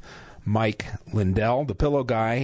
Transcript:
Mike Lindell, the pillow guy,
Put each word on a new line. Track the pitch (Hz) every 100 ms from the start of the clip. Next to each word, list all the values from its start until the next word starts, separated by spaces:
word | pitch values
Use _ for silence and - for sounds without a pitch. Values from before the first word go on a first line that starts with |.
| - - - - -
Mike | 107 113 - - 101 -
Lindell, | 107 95 95 110 123 147
the |
pillow | 95 147 143
guy, | 123 113 113 120